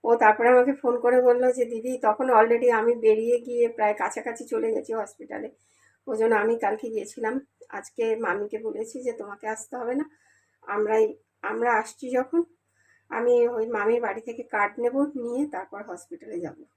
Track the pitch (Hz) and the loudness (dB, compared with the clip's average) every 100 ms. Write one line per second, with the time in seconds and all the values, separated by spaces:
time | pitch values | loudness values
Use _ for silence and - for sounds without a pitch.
0 | 233 233 214 214 240 247 254 277 247 240 | 4 6 6 6 6 6 4 0 -2 0
1 | 240 254 247 240 254 254 233 226 247 247 | 2 4 6 4 2 0 -4 -4 -6 0
2 | 214 214 262 226 226 233 247 226 233 233 | 0 2 4 6 6 4 4 2 2 4
3 | 220 220 233 240 240 240 233 226 214 214 | 4 4 2 -2 -2 0 0 2 0 0
4 | 180 - 240 226 240 226 226 220 220 220 | -4 -4 -10 -10 -6 -4 -2 -4 -4 -6
5 | 202 - 196 208 220 _ _ _ _ _ | -6 -12 -14 -12 -12 _ _ _ _ _
6 | - 220 226 220 214 233 202 214 233 220 | -8 0 2 2 2 0 -2 -2 -6 -8
7 | - - 220 262 - _ - 202 - - | -8 -6 -4 -4 -8 _ -14 -14 -12 -4
8 | 226 220 214 196 208 220 220 208 220 262 | -2 -2 -2 -4 -4 -6 -8 -8 -10 -8
9 | 254 226 202 202 220 220 - 254 240 269 | -8 -8 -12 -10 -10 -10 -10 -8 -6 -4
10 | 302 _ _ _ _ _ - 208 214 220 | -6 _ _ _ _ _ -8 -4 0 2
11 | 214 - _ _ 196 220 240 220 220 - | 2 -2 _ _ -8 -2 2 2 -2 -12
12 | 254 247 262 339 339 _ _ _ _ _ | -4 -2 0 -2 -2 _ _ _ _ _
13 | _ 226 240 240 240 233 226 226 208 233 | _ -2 2 4 4 0 -2 0 0 0
14 | 220 190 - 233 233 208 208 226 240 269 | -2 -6 -10 -12 -6 -2 -2 0 -2 0
15 | 294 277 233 247 294 185 190 202 208 175 | -2 -4 -6 -4 -4 -6 -12 -14 -14 -16
16 | - 170 - 175 160 - - | -16 -18 -12 -10 -10 -12 -20